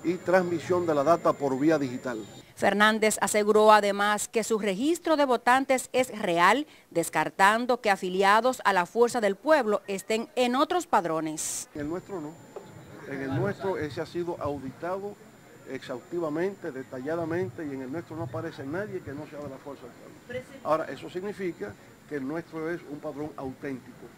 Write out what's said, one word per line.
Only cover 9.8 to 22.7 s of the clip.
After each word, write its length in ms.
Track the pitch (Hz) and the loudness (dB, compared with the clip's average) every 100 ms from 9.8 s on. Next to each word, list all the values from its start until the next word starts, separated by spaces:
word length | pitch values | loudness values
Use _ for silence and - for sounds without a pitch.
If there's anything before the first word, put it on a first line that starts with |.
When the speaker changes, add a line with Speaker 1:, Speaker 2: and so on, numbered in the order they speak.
| - | -2
Speaker 2:
estén 440 | 196 - 220 233 - | -8 -2 -4 -2 -2
en 200 | 247 247 | 0 2
otros 320 | 302 359 320 | 2 0 2
padrones. 840 | 226 170 160 160 156 - - - 151 | 0 2 -2 -2 -6 -6 -8 -10 -8
Speaker 1:
En 60 | |
el 80 | 147 | -6
nuestro 300 | 175 - 196 | -6 -8 -10
no. 100 | 151 170 - - - - - - - | -10 -14 -18 -18 -18 -20 -20 -18 -12
En 140 | 135 | -8
el 140 | 135 135 | -4 -2
nuestro 420 | 202 190 196 175 | -2 -2 -4 -4
ese 240 | 151 156 | -6 -6
ha 60 | 156 | -8
sido 280 | 170 175 170 | -6 -6 -4
auditado 760 | 147 143 131 127 170 190 202 196 - - - - - | -6 -6 -10 -10 -8 -6 -8 -14 -20 -20 -20 -20 -14
exhaustivamente, 1000 | 131 - 127 - 175 160 151 185 196 170 | -12 -10 -12 -8 -6 -4 -2 -4 -6 -12
detalladamente, 920 | 127 131 131 131 165 165 165 185 - 156 | -10 -12 -10 -6 -6 -4 -4 -6 -8 -10
y 20 | |
en 140 | 135 | -8
el 80 | 131 | -8
nuestro 240 | 156 165 160 | -10 -10 -10
no 80 | |
aparece 420 | 165 160 165 - 139 | -8 -8 -10 -10 -8
nadie 360 | 165 208 185 | -8 -8 -10
que 100 | - | -10
no 160 | 139 147 | -12 -12
sea 140 | 143 | -14
de 80 | 147 | -14
la 80 | 131 | -14
Fuerza 260 | 143 135 | -16 -16
del 580 | 123 117 107 - - 247 | -18 -20 -20 -20 -12 -12
Pueblo. 180 | 247 277 | -12 -12
Ahora, 220 | - 156 - | -2 -2 -2
eso 220 | 135 160 | -10 -10
significa 680 | 180 202 180 190 165 202 196 - - - | -10 -10 -6 -8 -8 -12 -14 -20 -20 -10
que 60 | 147 | -8
el 120 | 131 | -6
nuestro 400 | 160 165 160 160 | -8 -8 -8 -6